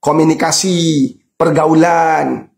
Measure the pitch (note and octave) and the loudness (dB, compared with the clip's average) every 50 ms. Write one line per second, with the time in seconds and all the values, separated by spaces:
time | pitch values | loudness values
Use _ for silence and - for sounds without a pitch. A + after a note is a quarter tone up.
0 | - D3 D3 D#3 D#3+ D#3+ D#3 - - E3 D#3+ - - F#3+ F3+ E3+ E3+ E3 D#3+ D3 | -2 0 0 2 2 2 2 0 -2 -2 -2 -2 -2 -2 -2 -2 -2 0 0 0
1 | C3+ B2 - _ _ _ _ _ D#3+ E3 D3+ D3+ D#3 D#3 D#3+ D#3+ D#3+ F3 E3+ E3+ | -2 -2 -4 _ _ _ _ _ -2 0 0 0 2 2 2 2 4 2 2 2
2 | E3 D#3+ D#3 D3+ C#3+ C3 B2+ B2 - - _ | 2 0 0 -2 -2 -4 -6 -8 -10 -16 _